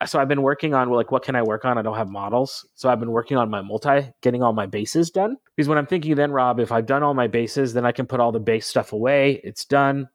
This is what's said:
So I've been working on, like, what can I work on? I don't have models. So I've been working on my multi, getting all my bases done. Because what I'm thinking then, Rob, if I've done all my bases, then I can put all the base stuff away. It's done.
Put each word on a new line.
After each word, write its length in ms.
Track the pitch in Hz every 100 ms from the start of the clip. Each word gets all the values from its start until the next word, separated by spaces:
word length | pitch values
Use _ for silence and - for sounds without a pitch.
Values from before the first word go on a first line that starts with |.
| 170
So 120 | 156
I've 80 | 135
been 140 | 143
working 300 | 135 143 160
on, 160 | 139 123
like, 220 | 120 113
what 140 | 131
can 100 | -
I 80 | 127
work 220 | 113 110
on? 120 | 127 120
I 60 |
don't 140 | 110 107
have 120 | 101
models. 560 | 98 101 120 135 - - -
So 120 | 131
I've 120 | 120
been 100 | 117
working 260 | 117 117 135
on 140 | 113
my 100 | 104
multi, 480 | 98 107 147 139 135 -
getting 200 | 127 123
all 100 | 123
my 140 | 110 101
bases 440 | 107 107 165 165
done. 260 | 185 208 269 _ -
Because 120 | 143
what 80 | 151
I'm 80 | 143
thinking 280 | 185 151
then, 160 | 143 147
Rob, 300 | 139 127 120
if 100 | 113
I've 140 | 117 113
done 160 | 139
all 100 | 147
my 140 | 135 120
bases, 480 | 117 117 143 131
then 100 | 117
I 60 | 120
can 140 | 117 127
put 140 | 127
all 100 | 117
the 80 | 113
base 260 | 107 113 -
stuff 260 | 131 104
away. 480 | 107 120 143 139 135
It's 200 | - -
done. 440 | - 139 139 139 131